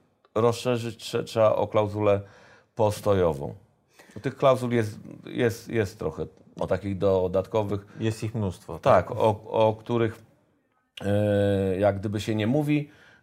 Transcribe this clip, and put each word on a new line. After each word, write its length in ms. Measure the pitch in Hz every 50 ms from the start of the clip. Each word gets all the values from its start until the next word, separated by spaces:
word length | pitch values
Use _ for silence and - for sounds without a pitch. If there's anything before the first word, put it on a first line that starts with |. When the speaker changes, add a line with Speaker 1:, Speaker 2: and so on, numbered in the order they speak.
| _ _ _ _ _ _ _
Speaker 1:
rozszerzyć 680 | 107 110 120 113 - - 127 123 117 117 117 110 - -
trze-, 200 | - - 117 117
trzeba 320 | - - 117 110 107 -
o 120 | - 101 98
klauzulę 540 | - 110 107 101 98 107 107 104 101 98 98 - - - - - - - _ _ _
postojową. 760 | - 113 104 101 - - 107 101 95 90 85 78 69 71 - - - - _ _ _ _ _ _ - - - - 104
Tych 160 | - 139 - -
klauzul 340 | - 139 131 123 123 120
jest, 280 | 120 117 110 104 101 - - - - - -
jest, 440 | - - 117 123 117 101 - - -
jest 300 | - 113 104 95 - -
trochę, 260 | 87 87 78 - 78 - - _ _ - _ -
o 80 | 92 -
takich 300 | 98 87 95 101 98 90
dodatkowych. 880 | 98 98 95 95 92 90 90 95 92 - - 110 107 101 104 101 - - - -
Speaker 2:
Jest 240 | - 110 107 - -
ich 120 | 107 -
mnóstwo, 440 | 117 104 95 85 - - - 80 82
Speaker 1:
Tak, 280 | - 139 117 95 85 -
Speaker 2:
tak. 100 | - -
Speaker 1:
o, 260 | - 110 104 104 - -
o 240 | - 110 110 110 110
których, 480 | 110 - - 123 117 117 110 - - - _ _ _ _ _ _ _ _ _ _ _ _ _ _ -
e, 800 | - 101 101 104 104 104 104 101 101 101 101 98 98 95 92 90
jak 200 | 104 101 98 98
gdyby 220 | 95 110 101 107
się 140 | 104 - 110
nie 120 | 107 107 110
mówi, 420 | 131 151 151 147 151 147 143 147 - - - - - _